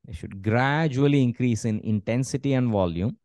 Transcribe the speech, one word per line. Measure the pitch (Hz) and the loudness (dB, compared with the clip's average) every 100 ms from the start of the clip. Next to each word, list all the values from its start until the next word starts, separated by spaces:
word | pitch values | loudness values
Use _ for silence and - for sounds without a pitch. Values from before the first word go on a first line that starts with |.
They | - | -14
should | 82 - 98 | -14 -12 -6
gradually | 101 113 135 147 160 127 143 143 | 0 2 2 0 0 2 2 4
increase | 123 - 127 113 | 2 2 0 0
in | 117 107 | -2 -2
intensity | - 107 - 120 131 135 139 | -2 -2 0 -2 -2 -4 0
and | 131 123 | 0 2
volume | 104 92 82 104 220 | 2 0 0 -4 -4